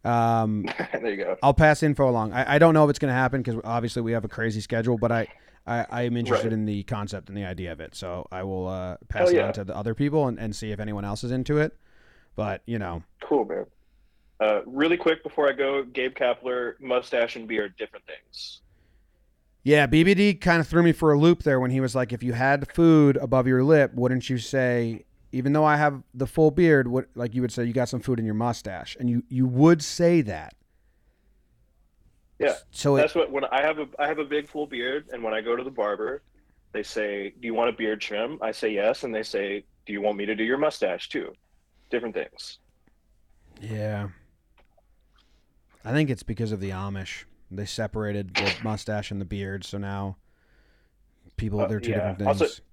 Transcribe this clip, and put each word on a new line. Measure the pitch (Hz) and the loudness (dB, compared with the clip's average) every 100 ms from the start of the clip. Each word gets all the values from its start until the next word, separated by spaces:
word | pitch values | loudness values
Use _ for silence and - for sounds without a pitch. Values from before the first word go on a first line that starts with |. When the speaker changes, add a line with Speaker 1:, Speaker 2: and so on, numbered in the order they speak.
Speaker 1:
Um, | 117 117 117 113 110 107 | 0 2 2 2 0 -2
Speaker 2:
<laughs> | 95 - - | -4 -8 -6
There | - 113 | -4 -4
you | 98 | -4
go. | 90 92 | -4 2
Speaker 1:
I'll | 139 | 2
pass | 139 156 147 | 6 6 6
info | 156 143 131 | 2 2 2
along. | 120 110 | 2 -2
I, | 123 127 | -2 2
I | 143 | 6
don't | 165 | 8
know | 156 | 8
if | 151 | 6
it's | 139 | 4
gonna | 143 | 0
happen | 127 127 131 | 2 0 0
'cause | 123 113 | -2 -4
obviously | 110 117 117 123 | -4 -4 -2 -4
we | 113 | -2
have | 117 | -2
a | 107 | -4
crazy | - 113 107 | -4 -4 -4
schedule, | - 117 113 117 | -2 -2 0 0
but | 113 | 2
I, | 117 110 - _ _ - | 0 -2 -10 _ _ -6
I, | 117 - | -4 -4
I | 120 | -4
am | 120 120 | -2 -2
interested | 117 113 113 | 0 0 0
Speaker 2:
Right. | |
Speaker 1:
in | 110 | -2
the | 107 104 | -2 -4
concept | 95 107 101 98 80 | -4 -6 -6 -10 -10
and | 101 | -10
the | |
idea | 95 92 87 | -8 -8 -10
of | 80 | -10
it. | 80 | -14
So | - 92 90 - | -12 -10 -10 -10
I | 92 | -10
will, | 98 92 92 | -6 -6 -6
uh, | 92 92 87 - | -6 -8 -12 -8
pass | - | 0
Speaker 2:
Hell | 180 | 4
Speaker 1:
it | |
Speaker 2:
yeah. | 175 - | 4 2
Speaker 1:
on | |
to | 110 | -4
the | 95 80 | -8 -6
other | 107 | -6
people | 110 143 156 135 | -2 0 0 0
and, | 117 | -2
and | 110 107 | -8 -8
see | 110 | -8
if | 101 | -8
anyone | 107 104 | -6 -6
else | 101 104 | -6 -6
is | 123 | -4
into | 127 127 151 | -4 0 0
it. | 156 - _ _ _ _ _ - | 0 -4 _ _ _ _ _ -6
But, | 104 95 - | -6 -6 -6
you | 117 | -6
know. | 95 85 - _ | -4 -8 -12 _
Speaker 2:
Cool, | - 143 | 0 0
man. | 107 92 - _ _ _ _ _ _ _ | 0 -6 -8 _ _ _ _ _ _ _
Uh, | 107 104 117 | 0 0 -2
really | 131 165 175 | -2 0 2
quick | 165 160 | 0 -2
before | 151 - 143 | -4 0 0
I | |
go, | 135 139 139 | 2 -2 -2
Gabe | 123 127 127 | -4 -4 -4
Kapler, | 131 127 120 127 123 120 - | -2 -2 -2 -4 -4 -6 -10
mustache | 135 127 123 123 117 123 | -2 -2 0 -2 -2 -4
and | 110 | -6
beard, | 110 101 - | -4 -4 -8
different | 107 104 - | -12 -12 -20
things. | 78 _ - - - _ _ _ _ _ _ _ _ _ _ | -20 _ -18 -18 -18 _ _ _ _ _ _ _ _ _ _
Speaker 1:
Yeah, | 131 147 139 | 4 4 6
B | 151 | 6
B | 175 | 6
D | 196 208 | 6 4
kinda | 175 180 170 | 4 2 2
threw | 147 165 | 4 4
me | 170 | 4
for | 151 160 | 4 4
a | 143 | 6
loop | 160 170 | 6 4
there | 151 131 | 2 2
when | 127 | 2
he | 131 | 0
was | 131 | 0
like, | 127 120 | -2 -2
"If | 120 | -4
you | 123 | -4
had | 117 131 143 135 | 0 2 2 0
food | - 165 160 143 131 | 4 8 8 8 4
above | 131 131 127 | 2 2 4
your | 127 | 4
lip, | 139 156 135 | 6 6 6
wouldn't | 123 123 127 120 | 2 0 0 -2
you | 127 | -6
say, | - 135 127 120 117 110 - _ _ | -2 0 2 2 -2 -6 -14 _ _
'Even | 127 131 | -4 0
though | 151 | 2
I | 151 147 | 4 4
have | 151 139 - | 2 0 -14
the | 123 131 | -6 -4
full | - 156 | 4 4
beard,' | 151 170 147 123 | 6 6 6 4
what, | 127 - | -2 -4
like, | - 120 120 | -8 -6 -2
you | |
would | 123 | -2
say, | 123 | -2
'You | 117 | -2
got | 120 120 | 0 -2
some | 127 | -2
food | - 120 | -2 -2
in | |
your | 110 | 0
mustache.'" | 107 120 117 104 90 - - | 0 -2 -4 -8 -10 -12 -4
And | 123 | -2
you, | 120 - | -2 -2
you | 127 127 | 0 2
would | 123 160 170 | 6 8 6
say | 143 - 170 170 | 2 0 4 4
that. | 110 82 73 _ _ _ _ _ _ _ _ _ _ _ _ _ _ _ _ _ _ _ | 2 -6 -10 _ _ _ _ _ _ _ _ _ _ _ _ _ _ _ _ _ _ _
Speaker 2:
Yeah. | 143 - - | -2 -2 -10
Speaker 1:
So | - 143 139 | -2 2 4
it | |
Speaker 2:
That's | 151 | 4
what, | 175 151 | 2 0
when | 139 | -2
I | 135 135 | -2 0
have | 151 156 | 0 -2
a, | 139 - | -8 -4
I | 147 | -4
have | 156 | -2
a | |
big | 143 147 147 | -2 -4 -4
full | 151 147 | -8 -6
beard, | 123 123 147 - | -6 -4 -6 -8
and | 123 | -8
when | 113 | -4
I | 107 | -4
go | 110 | -2
to | 120 | -4
the | 131 | -4
barber, | 127 104 101 110 139 _ _ _ _ _ | -4 -2 -2 -4 -8 _ _ _ _ _
they | 113 | -10
say, | 104 113 104 101 101 - | -6 -4 -4 -4 -8 -10
"Do | 120 | -6
you | |
want | 113 117 | 0 0
a | |
beard | 110 110 104 | -2 -4 -4
trim?" | - 104 117 156 | -6 -6 -6 -6
I | 110 | -8
say, | - 110 | -4 -4
"Yes." | 107 110 - | 0 0 0
And | 131 | -4
they | 110 | -6
say, | 110 104 101 101 - _ - | -4 -4 -4 -6 -10 _ -10
"Do | |
you | 101 | -2
want | 104 101 | -2 -2
me | 104 | -4
to | |
do | 107 | -2
your | 113 135 | -2 0
mustache | 151 - 101 90 - | -2 -2 -4 -4 -8
too?" | 135 85 - _ _ _ _ _ | -8 -8 -14 _ _ _ _ _
Different | 120 117 92 | -6 -4 -8
things. | - - - - _ _ _ _ _ _ _ _ _ - | -10 -14 -20 -20 _ _ _ _ _ _ _ _ _ -16
Speaker 1:
Yeah. | 107 110 107 104 101 - _ _ _ _ _ _ _ _ _ _ _ _ _ _ _ _ | -10 -6 -4 -6 -8 -12 _ _ _ _ _ _ _ _ _ _ _ _ _ _ _ _
I | 107 | -2
think | 139 147 | 0 0
it's | 120 | -2
because | - 110 113 | -6 -4 -4
of | 104 | -4
the | 95 | -6
Amish. | 92 98 98 95 - - - - | -6 -6 -6 -8 -14 -18 -20 -14
They | 92 101 | -10 -8
separated | - 110 110 104 101 95 | -6 -6 -4 -4 -4 -4
the | - 101 - | -4 -4 -4
Speaker 2:
<laughs> | |
Speaker 1:
mustache | 110 107 - 104 104 | -6 -6 -4 -6 -6
and | 104 | -8
the | 92 | -8
beard, | 101 98 98 | -8 -8 -10
so | - 101 | -10 -10
now | 98 98 98 92 _ _ _ _ _ _ _ _ _ _ - - | -8 -6 -8 -10 _ _ _ _ _ _ _ _ _ _ -16 -8
people, | 110 104 | -4 -2
Speaker 2:
Uh, | 98 | -2
Speaker 1:
they're | 107 | -2
two | 113 | -2
Speaker 2:
yeah. | 95 92 | -2 -2
Speaker 1:
different | 92 101 | -2 -2
Speaker 2:
Also, | - 160 | 0 0
Speaker 1:
things. | - - | -4 -20